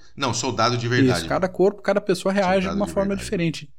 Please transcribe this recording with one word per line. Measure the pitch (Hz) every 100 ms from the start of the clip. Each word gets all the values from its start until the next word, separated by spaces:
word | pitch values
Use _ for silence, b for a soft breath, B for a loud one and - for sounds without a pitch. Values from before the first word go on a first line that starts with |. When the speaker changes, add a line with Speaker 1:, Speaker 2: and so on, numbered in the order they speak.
| b -
Speaker 1:
não, | 139
soldado | 104 135 110 113 123
de | 117
verdade. | 127 131 92
Speaker 2:
Isso, | -
cada | 143 180
corpo, | - 185 202
cada | - 202
pessoa | 196 180 196
reage | 196 185 196 190
Speaker 1:
Soldado |
Speaker 2:
de | 202
uma | 202
Speaker 1:
de |
Speaker 2:
forma | - 196
Speaker 1:
verdade. | 196 -
Speaker 2:
diferente. | 196 170 147 151